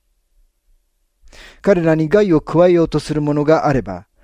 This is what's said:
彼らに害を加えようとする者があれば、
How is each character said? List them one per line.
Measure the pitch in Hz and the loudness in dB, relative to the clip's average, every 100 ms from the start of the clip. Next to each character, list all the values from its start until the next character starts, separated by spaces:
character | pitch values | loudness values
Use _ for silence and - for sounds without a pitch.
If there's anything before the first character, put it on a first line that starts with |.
| _ _ _ _ _ _ _ _ _ _ _ _ - - - - | _ _ _ _ _ _ _ _ _ _ _ _ -20 -20 -20 -6
彼 | - 190 | 0 2
ら | 165 | 2
に | 156 156 | 0 0
害 | 208 208 | 0 2
を | 156 | 0
加 | - 156 180 | 0 0 2
え | |
よ | 170 160 | 2 0
う | |
と | 156 | -4
す | - | -6
る | 151 | -6
者 | 147 147 | -4 -2
が | 147 160 147 | 0 0 0
あ | |
れ | 135 | -4
ば、 | 101 90 - _ | -6 -12 -16 _